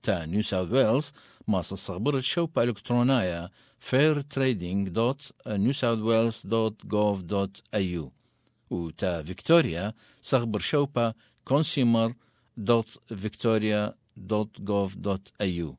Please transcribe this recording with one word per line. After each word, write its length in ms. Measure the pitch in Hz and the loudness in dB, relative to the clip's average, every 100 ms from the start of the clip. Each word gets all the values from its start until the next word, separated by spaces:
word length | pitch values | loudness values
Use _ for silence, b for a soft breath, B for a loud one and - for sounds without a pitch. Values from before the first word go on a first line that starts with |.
تا 220 | - 92 80 | -2 -2 -2
نيو 160 | 98 | -2
ساوث 300 | 104 95 90 | 0 -2 0
ويلز 420 | 127 113 123 151 B B B - | 2 2 2 -2 B B B -2
ماس 260 | 98 90 | -2 0
الصغبرة 460 | 95 - 92 120 143 | -6 -6 -4 -2 -2
شوبة 440 | 123 - 165 135 | -2 -2 -2 0
إلكترونية 880 | 120 110 - 120 123 131 92 85 87 b b b | 0 -2 0 2 4 2 0 -2 -8 b b b
fair 360 | - 131 156 147 | -2 2 4 2
trading 760 | 143 - 131 110 87 95 98 | -4 -2 0 0 -2 -2 0
dot 380 | 90 117 139 - _ - | 0 0 -2 -10 _ -6
new 260 | 104 107 | 0 0
south 280 | 139 123 113 | 0 0 0
wales 420 | 110 113 113 110 | 2 2 2 -2
dot 440 | 101 113 110 107 - | -2 0 0 -4 -4
gov 400 | 104 104 98 87 | 0 2 0 -2
dot 340 | 101 98 - _ | -2 -2 -6 _
a 60 | 107 | -2
u. 320 | 95 87 69 _ _ _ _ _ _ | 0 -2 -6 _ _ _ _ _ _
و 200 | 87 82 | -4 -4
تا 340 | - 95 85 | -4 -2 -2
فيكتوريا 680 | 76 90 - 170 131 82 123 - b b | -6 -10 4 4 4 -2 -6 -8 b b
صغبر 380 | - 131 117 104 | 0 0 2 -2
شوبة 540 | - 147 143 123 117 113 b b - | 0 0 0 0 -2 -2 b b 0
consumer 600 | 139 156 - 120 113 113 117 b b b - | 0 2 2 4 4 2 -2 b b b -10
dot 380 | 101 117 110 - _ | 2 2 2 -10 _
victoria 840 | 101 104 - 117 110 107 104 104 - _ - 95 | -6 -6 -2 2 2 2 0 -2 -6 _ -20 -2
dot 340 | 110 107 - | -2 -2 -6
gov 320 | 101 101 98 95 | -2 0 0 -2
dot 300 | 98 95 - _ | -4 -4 -6 _
a 40 | 98 | -2
u. 300 | 85 82 | -2 -4